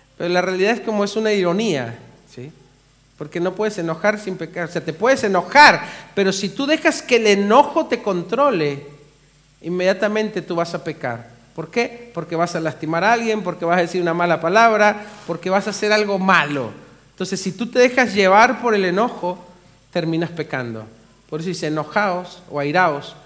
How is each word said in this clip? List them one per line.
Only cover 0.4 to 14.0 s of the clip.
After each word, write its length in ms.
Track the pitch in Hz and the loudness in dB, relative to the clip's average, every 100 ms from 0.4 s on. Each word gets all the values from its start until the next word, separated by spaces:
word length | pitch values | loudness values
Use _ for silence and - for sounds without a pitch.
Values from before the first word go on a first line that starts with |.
realidad 320 | 180 185 196 | 0 0 0
es 80 | 233 | 0
como 240 | 240 214 | -2 -2
es 120 | 202 220 | -2 0
una 160 | 220 | 0
ironía, 680 | 208 175 175 226 151 120 117 - - _ | 0 0 0 0 -2 -4 -10 -18 -20 _
¿sí? 160 | - 131 - _ _ _ _ _ _ | -18 -18 -18 _ _ _ _ _ _
Porque 240 | 151 175 | -10 -4
no 160 | 175 185 | -4 -2
puedes 200 | 214 208 | -4 -4
enojar 420 | 165 160 208 214 | -6 0 0 0
sin 160 | 208 180 | -6 -10
pecar. 320 | 165 - 165 | -10 -8 -6
O 40 | |
sea, 120 | 170 | -6
te 80 | 143 | -8
puedes 320 | 151 220 269 | -2 2 2
enojar, 580 | 214 185 170 269 294 170 - - - | 2 0 2 8 8 8 -2 -14 -8
pero 180 | - 190 | 0 0
si 180 | 190 202 | 0 -4
tú 160 | - 277 | -4 0
dejas 360 | 311 320 - | 2 2 -2
que 140 | - 240 | 2 4
el 100 | 214 | 4
enojo 600 | 202 202 233 285 - 311 | 4 4 4 4 -2 -2
te 140 | 240 | -2
controle, 840 | 214 180 175 226 285 202 151 143 143 - - _ _ _ _ _ | -2 -4 -4 0 2 2 -2 -4 -10 -20 -20 _ _ _ _ _
inmediatamente 800 | 160 180 180 196 214 214 214 208 | -8 -2 0 0 0 -2 -4 -6
tú 140 | - | -6
vas 180 | 170 170 | -4 -4
a 100 | 170 | -6
pecar. 480 | 165 147 131 117 - - _ - | -8 -8 -8 -8 -12 -20 _ -14
¿Por 120 | 156 | -6
qué? 440 | 233 240 - - | -4 -4 -6 -12
Porque 220 | - 160 165 | -12 -6 -2
vas 180 | 170 | -2
a 60 | 170 | -2
lastimar 420 | 160 - 156 165 | -4 -6 -4 0
a 100 | 190 | 2
alguien, 300 | 240 226 214 | 2 0 -4
porque 220 | 180 165 | -4 -6
vas 140 | 170 175 | 0 0
a 40 | |
decir 180 | 170 180 | 0 0